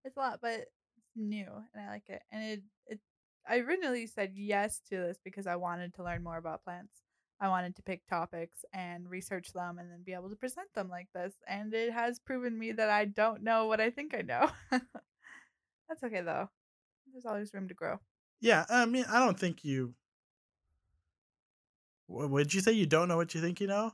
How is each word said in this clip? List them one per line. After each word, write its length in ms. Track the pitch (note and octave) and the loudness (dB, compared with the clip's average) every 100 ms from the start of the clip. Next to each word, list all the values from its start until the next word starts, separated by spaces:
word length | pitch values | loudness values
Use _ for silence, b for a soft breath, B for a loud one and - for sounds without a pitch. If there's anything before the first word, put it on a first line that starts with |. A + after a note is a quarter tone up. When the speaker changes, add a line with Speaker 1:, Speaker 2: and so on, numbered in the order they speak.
Speaker 1:
It's 120 | C4+ C#4 | -10 -2
a 20 | |
lot, 220 | C4 A#3 | -2 0
but 80 | A#3 A3+ - _ _ _ | -2 -4 -8 _ _ _
it's 140 | _ | _
new 320 | A3+ G#3 G#3 G3 G#3 A3 | -6 -4 -4 -6 -12 -14
and 140 | G#3+ G3+ | -14 -12
I 40 | |
like 180 | G#3 - | -12 -12
it. 140 | G3 _ | -14 _
And 100 | G#3+ | -10
it, 200 | A3 G#3+ G3+ _ - | -8 -8 -12 _ -14
it, 120 | G#3+ _ _ _ _ - | -14 _ _ _ _ 0
I 100 | A#3+ | 0
originally 500 | B3 F#4 D#4 B3 A3+ | 2 0 0 -2 -4
said 240 | - G3 | -4 -4
yes 460 | G3 G#3 G3+ G#3+ - - | -2 0 2 2 -4 -6
to 60 | F#3+ | -4
this 240 | F3 F#3+ | -2 -4
because 240 | F#3+ F#3+ G3 | -12 -8 -4
I 80 | |
wanted 400 | F3 F3+ F3 F3+ | -2 -2 -4 -6
to 80 | F#3 | -8
learn 220 | F3 E3+ | -6 -6
more 120 | E3+ E3 | -6 -8
about 260 | E3 D#3 | -6 -8
plants. 380 | - F3 G3+ - _ _ _ _ | -10 -14 -16 -20 _ _ _ _
I 80 | G3 | 2
wanted 280 | F#3 F3+ F#3 | 2 0 -8
to 60 | |
pick 220 | - F3+ _ | -8 -8 _
topics 560 | E3+ E3+ E3+ E3+ - - | -2 -2 -6 -10 -12 -14
and 360 | G3 F3 F3 F3+ | -10 -10 -10 -10
research 440 | F3+ F#3 F#3 F3+ | -10 -6 -8 -6
them 260 | F3+ F3 F3 | -8 -8 -8
and 100 | F3 | -14
then 120 | F3 | -16
be 80 | F#3 | -12
able 160 | F3+ F#3+ | -10 -10
to 60 | G#3+ | -8
present 320 | B3+ D4+ G4 | -8 -8 -8
them 140 | - F#3 | -6 -6
like 200 | F3 F#3 | -8 -10
this. 200 | F3+ F3+ - - | -8 -8 -10 -8
And 260 | G3 G#3+ | -8 -4
it 180 | A3+ A#3 | -2 0
has 260 | A#3 A#3 A#3+ | 0 -2 -4
proven 360 | - C4 B3 A3+ | -6 -4 -2 -4
me 140 | A3+ | -4
that 160 | A3 G#3+ | 0 4
I 140 | G#3 | 4
don't 380 | G#3 G3+ A3 G#3+ | 4 4 2 2
know 220 | A3 A3+ A3 | 2 4 4
what 140 | A3 | 4
I 100 | A3 | 2
think 220 | A#3+ D4+ | 0 -6
I 80 | A3+ | -4
know. 280 | F3+ A#2+ - - | -2 4 4 2
<laughs> 100 | - B3+ B3 - _ _ B B B B B _ - | -2 -2 -2 -18 _ _ B B B B B _ -14
That's 140 | D#4+ | -8
okay, 160 | A#3+ G3+ | -4 -2
though. 260 | E3+ - F#3+ _ _ _ _ _ C4+ | -2 -2 -4 _ _ _ _ _ _
There's 140 | C4 A#3+ | -12 -6
always 280 | G#3 G#3 | -4 -4
room 140 | G3 F#3 | -8 -10
to 60 | |
grow. 260 | F#3 E3 G3+ _ _ _ _ | -6 -6 -6 _ _ _ _
Speaker 2:
Yeah, 240 | A3+ F#3 E3+ | 6 6 6
I 180 | B3 A#3 | 4 4
mean, 180 | B3+ A3+ | 2 4
I 160 | A3+ | 6
don't 140 | B3 - | 6 4
think 260 | F3+ D#3+ | 0 -2
you, 300 | D3 C3+ B2 - _ _ _ _ _ _ _ _ _ _ _ _ _ _ _ _ _ _ _ _ - | -2 -2 -2 -8 _ _ _ _ _ _ _ _ _ _ _ _ _ _ _ _ _ _ _ _ -12
wha-, 180 | F3+ C#3+ | -6 0
what'd 260 | C#3 D3 | 4 4
you 60 | F#3+ | 4
say? 120 | G3 | 4
You 140 | A3+ D#3+ | 6 6
don't 220 | D#3 F3 | 6 6
know 80 | E3+ | 2
what 180 | E3 | 2
you 60 | D#3+ | 0
think 200 | E3+ F3 | -2 0
you 60 | G3+ | 0
know? 260 | G3+ A3 | 0 0